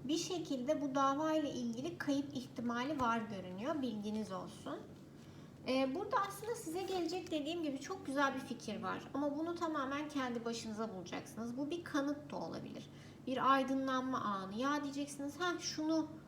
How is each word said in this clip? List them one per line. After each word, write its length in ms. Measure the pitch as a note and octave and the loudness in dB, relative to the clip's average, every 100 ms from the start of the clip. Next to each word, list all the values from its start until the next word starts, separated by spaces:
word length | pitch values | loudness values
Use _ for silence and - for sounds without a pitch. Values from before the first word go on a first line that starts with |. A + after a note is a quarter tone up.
bir 140 | A#3+ E4 | 2 0
şekilde 640 | - F4+ - C4+ B3 D4+ | 2 -2 0 0 2 2
bu 140 | C#4+ C4+ | 2 4
davayla 540 | C#4 C#4 D#4 D#4 D4 | 4 6 4 4 2
ilgili 480 | - A#3+ A3+ D4 E4+ | 0 -2 -2 -4 -2
kayıp 360 | - C#4 C#4 | 2 2 2
ihtimali 640 | B3+ B3 - A#3+ A#3+ C4 D4+ | -4 -6 -4 0 0 0 2
var 180 | A#3+ A3+ | 4 4
görünüyor. 640 | G#3+ G3+ F3+ F#3 B3 D#4+ | 2 -4 -6 -4 -2 0
Bilginiz 500 | B3+ G#3+ G#3 G#3+ G3+ | 0 -2 -2 -2 -2
olsun. 460 | F#3 G3 - C4 E4 - - - - - - - - - | -4 -6 -8 -8 -8 -8 -14 -16 -18 -16 -16 -16 -10 0
Ee, 280 | C4 C4 C#4+ | 4 4 2
burada 200 | G#4 B4+ G4 | 2 2 2
aslında 280 | G4 G#4+ A#4 | -2 -4 -4
size 260 | E4 E4 | -2 -2
gelecek 500 | F4+ F#4+ D#4+ F4+ D#4+ | 0 0 0 -2 -2
dediğim 320 | D#4 C#4+ F4 | -2 0 -2
gibi 160 | D#4 C4+ | -2 -2
çok 260 | - F#4+ - | -4 -6 -2
güzel 300 | C4+ C#4 C4 | 2 2 2
bir 40 | |
fikir 440 | - A3+ - G3 | -4 -6 -4 -4
var. 160 | F#3+ F#3 - | -2 -4 -4
Ama 240 | C4+ D4 C#4+ | 0 0 2
bunu 180 | E4 E4+ | 0 0
tamamen 540 | E4 D#4 C4 C#4 D4+ | 0 0 0 0 -2
kendi 360 | C#4 B3+ A#3 A#3 | 0 0 0 -2
başınıza 500 | A#3 A3 G#3 A3 F#3+ | -2 -4 -2 -2 -4
bulacaksınız. 600 | F3 - - - A#3 A#3+ | -6 -6 -6 -6 -4 -2
Bu 140 | D4 | -2
bir 120 | E4+ | -2
kanıt 480 | - D4+ C#4 C#4+ - | 0 0 2 -2 -4
da 40 | - | -6
olabilir. 540 | E3 - - - - - - - - | -4 -6 -8 -10 -12 -14 -16 -10 -2
Bir 260 | B3+ B3+ | 4 8
aydınlanma 680 | C4+ B3+ C4+ C4+ C4 C4 B3+ | 8 6 4 4 2 2 0
anı. 340 | G3+ G3+ F#3+ G#3 | 2 0 -2 0
Ya 280 | C4+ D4 | 2 2
diyeceksiniz, 560 | C#4+ C#4 C#4+ - C#4+ C#4+ | 0 -2 -4 -4 -6 0
"Ha 140 | F4 E4+ | 0 0
şunu 480 | - - D#4 D#4+ D#4 - | -2 0 2 4 2 -6